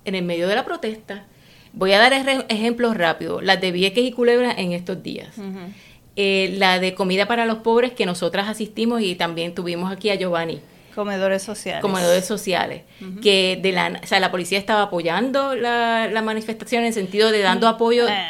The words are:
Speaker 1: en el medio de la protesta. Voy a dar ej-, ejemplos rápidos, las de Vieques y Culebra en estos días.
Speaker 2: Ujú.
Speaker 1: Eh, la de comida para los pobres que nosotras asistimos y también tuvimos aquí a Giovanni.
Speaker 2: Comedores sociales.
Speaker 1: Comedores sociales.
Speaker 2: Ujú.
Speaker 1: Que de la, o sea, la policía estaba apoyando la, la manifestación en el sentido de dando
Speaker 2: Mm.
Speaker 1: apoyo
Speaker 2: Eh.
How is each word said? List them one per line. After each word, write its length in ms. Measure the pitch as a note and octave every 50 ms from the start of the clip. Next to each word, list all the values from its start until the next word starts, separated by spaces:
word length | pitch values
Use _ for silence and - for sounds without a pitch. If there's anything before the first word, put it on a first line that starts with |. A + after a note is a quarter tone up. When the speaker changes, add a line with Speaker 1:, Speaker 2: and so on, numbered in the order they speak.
| -
Speaker 1:
en 100 | G#3 F#3+
el 80 | F#3 F3
medio 240 | F3 E3+ E3+ F3
de 80 | F#3 G#3
la 80 | B3 -
protesta. 640 | - F4 E4+ B3+ A3 A3 A3 - - G3 G#3 - - _ _ - - - - - - -
Voy 180 | - F#3 F#3+ G3
a 60 | G#3
dar 140 | A#3 B3+ C4+
ej-, 320 | C4+ C4 C4+ C4+ C4 - -
ejemplos 460 | A3+ G#3+ A3 A#3+ A#3 A#3+ A#3+ A3+ A3
rápidos, 480 | F3 E3+ E3 D#3+ - E3 E3 F3 - -
las 160 | G3 F#3+ F3+
de 120 | F#3+ F#3
Vieques 320 | F3 F3+ F#3+ G3 F#3 A#3+ B3+
y 80 | B3+
Culebra 400 | A#3+ B3 A#3+ A#3 A#3+ B3 B3 B3 -
en 180 | - F#3 F3
estos 320 | F3 F3 F3+ - F#3 D#3 -
días. 340 | - - - - - -
Speaker 2:
Ujú. 220 | A3+ G3 G3 F#3+ G3 F3 F#3 G3+ - - - - - _ _ _
Speaker 1:
Eh, 400 | G3+ G3+ G3 G3 F#3+ F#3+ F#3 F#3+
la 220 | G3 G3 F#3 F#3 F#3
de 140 | F#3 F#3 F#3
comida 340 | - G3 F#3 F#3 G3 G3+
para 180 | G3+ A#3 A#3 A#3
los 120 | A3+ A3 A3
pobres 320 | - A3+ A3+ A#3+ B3 B3 B3
que 120 | - G#3
nosotras 420 | F3+ F3+ - F3+ E3+ F3 F#3+ G3+
asistimos 540 | G#3+ G#3+ G#3+ G#3+ G#3 - G#3+ A3+ A#3 A#3+ A#3
y 140 | G#3+ F3+ F3
también 380 | F3+ F3 E3 E3 E3 E3 F3 F3
tuvimos 360 | G3 F3+ F3 E3+ E3+ F#3 F#3+
aquí 180 | G3 F#3+ G#3+ G#3
a 60 | G3
Giovanni. 460 | F#3 F#3 F3+ F3 E3 E3 E3 D#3 D3 - - - - - - -
Speaker 2:
Comedores 480 | G#3+ G#3 G#3 G3 F#3 F#3+ F#3+ F#3+ F#3+
sociales. 400 | G3 - G3+ - - F#3 E3 D#3
Speaker 1:
Comedores 440 | D#3+ G3 F#3+ F#3 F3 F3 F3 F#3 F#3
sociales. 560 | - G#3+ F#3+ - F#3+ F3 D#3+ - - - - - - - -
Speaker 2:
Ujú. 200 | F#3+ F#3 F#3 G#3
Speaker 1:
Que 360 | A3 G#3 G3 F#3+ F#3 F#3 F#3 F#3
de 100 | F3 F#3+
la, 300 | F3+ F3 E3+ E3+ F3+ - -
o 20 |
sea, 140 | - G#3+ F#3+
la 100 | F#3 F3
policía 300 | F3+ F#3 F3 - F#3+ G3+
estaba 220 | G3 A#3 A3 G#3 G#3
apoyando 720 | G#3 F#3 F3 E3 E3 E3 G3 A#3+ C4+ B3+ C#4 C#4 C#4 C4
la, 540 | - A#3+ A#3+ A#3+ A#3+ A#3 A#3 A3+ A3+ A3+ F#3+
la 100 | G#3+ A3
manifestación 600 | A3 A3 A3 A3 A3 A#3 A3 A3+ - - A#3+ A#3
en 60 | A#3 A#3
el 40 | A3+
sentido 380 | A3 F#3+ F3+ F#3+ G#3 A3 A3
de 80 | A3 G#3
dando 280 | G3 F#3 G#3+ A#3 A3+
Speaker 2:
Mm. 80 | A3+ A3
Speaker 1:
apoyo 320 | A3+ A3+ A#3 A#3+ A#3+ A#3+ A3
Speaker 2:
Eh. 160 | G#3 F#3+ F3